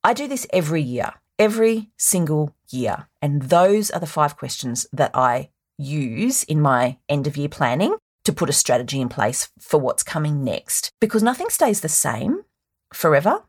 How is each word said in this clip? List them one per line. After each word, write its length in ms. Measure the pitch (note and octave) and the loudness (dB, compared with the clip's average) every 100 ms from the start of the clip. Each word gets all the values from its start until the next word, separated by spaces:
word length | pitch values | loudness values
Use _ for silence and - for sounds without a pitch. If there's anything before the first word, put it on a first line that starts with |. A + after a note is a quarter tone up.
I 100 | G3+ | 0
do 140 | A#3+ C#4+ | 0 -4
this 180 | C4+ - | -6 -2
every 300 | F#3 D3+ E3 | -2 0 -2
year, 320 | C#3 B2 - - _ - | -2 -4 -6 -10 _ 0
every 540 | G#3+ A3 A3+ A3+ G#3+ _ | 2 4 2 2 -6 _
single 580 | - F#3 D#3+ D3+ D3 _ _ | 0 0 2 0 -2 _ _
year. 400 | B2+ A#2 - - _ | -4 -4 -4 -10 _
And 220 | D3 C#3+ | -2 -2
those 480 | C3 E3+ F#3 G#3 G#3 | 4 6 6 4 0
are 100 | E3+ | -6
the 60 | E3 | -6
five 300 | D#3+ D3 - | 0 0 -2
questions 500 | C3 - B2+ A#2+ - | -12 -8 -6 -6 -6
that 180 | C#3 C3+ | -2 0
I 360 | C3 B2+ B2 C#3 _ _ - | 2 2 0 -4 _ _ -12
use 680 | C#3 D3+ C3 A2+ A#3 C4 | -6 -4 -4 -2 -2 -2
in 160 | - D#3 | 0 2
my 380 | D3 B2+ B2 B2+ _ | 4 4 2 -2 _
end 180 | C#3+ C#3+ | -2 -2
of 100 | C#3+ | -4
year 120 | D3 | -6
planning 480 | - B2+ C3 A3+ A4 _ _ | -2 -2 0 0 -2 _ _
to 120 | - | -4
put 160 | D3 D#3 | 0 0
a 20 | |
strategy 480 | C#3 - B2 B2 C3+ | 0 2 0 0 -4
in 80 | B2 | -4
place 400 | - A2 D3 - _ | -2 -4 -4 -8 _
for 220 | - D#3 | 0 0
what's 220 | B2+ - | 2 -4
coming 420 | - D#3+ D3+ D3 | -4 -2 -2 -2
next, 480 | C3 F2 - - - _ | -2 -4 -4 -6 -6 _
because 220 | G#3+ A3 | 0 2
nothing 260 | A3 B3+ G4+ | 0 0 -4
stays 320 | - D4 G#3 | 0 2 2
the 80 | D3+ | -2
same 540 | - C#3 A2+ - E4+ - _ _ _ _ | -2 -2 -2 -2 -4 -6 _ _ _ _
forever. 500 | - E3 D3 F3+ F#4+ | -2 2 4 2 0